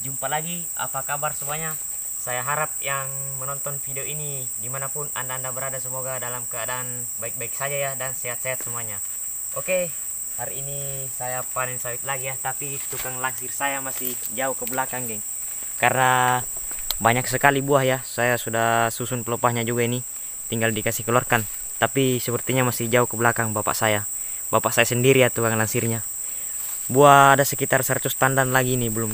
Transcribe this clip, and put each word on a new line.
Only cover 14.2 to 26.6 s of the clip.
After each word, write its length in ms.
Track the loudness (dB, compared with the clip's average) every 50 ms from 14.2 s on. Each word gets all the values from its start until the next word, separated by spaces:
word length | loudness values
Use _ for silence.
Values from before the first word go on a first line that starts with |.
| -8 -8 -4
jauh 240 | -2 0 0 -2 -2
ke 80 | -4
belakang, 400 | -4 -2 -2 -2 -2 -2 -4 -4
geng. 160 | -4 -6 -6 -6 -8 -8 -8 -8 -8 -8 -8 -8 -8 -2 2
Karena 640 | 4 4 6 6 6 6 6 6 6 4 4 2 0 -4 -6 -8 -6 -6 -6 -6 -4 -4 -2 2
banyak 320 | 4 4 4 4 2 0
sekali 320 | 0 4 6 6 6 6
buah 240 | 4 4 6 6 6
ya, 160 | 4 2 2
saya 400 | -2 -6 -2 2 2 4 4 2
sudah 480 | 0 0 0 2 4 4 6 6 4 4
susun 320 | 2 0 -4 -2 -2 -2
pelepahnya 400 | -2 -2 -2 2 2 2 2 2
juga 240 | 0 0 2 2 2
ini, 160 | 2 0 -2 -4 -6 -10 -10 -10 -10 -10 -10 -6 -4
tinggal 240 | -2 2 2 2 2
dikasih 320 | 2 0 0 -2 -2 0
keluarkan. 400 | 2 2 2 4 4 2 2 2 0 -6 -8 -10 -8 -2 0
Tapi 400 | 0 2 4 4 4 4 2 0
sepertinya 560 | 0 -2 -2 -2 0 0 2 2 2 2 2
masih 160 | 0 0 4
jauh 160 | 4 4 4
ke 80 | 4 2
belakang 400 | 4 4 4 4 4 2 0 0
bapak 240 | 0 0 0 0 2
saya. 320 | 4 4 4 2 0 -2 -6 -8 -8 -8 -8 -8 -6 0
Bapak 240 | 2 2 2 4
saya 160 | 4 4 4 4
sendiri 320 | 4 4 6 6 8 8
ya 80 | 6 4
tukang 320 | 4 2 0 2 2 2
langsirnya. 480 | 2 2 2 0 0 0 0 -2 -4 -8 -8 -8 -8 -8 -8 -8 -8 -8 -8 -8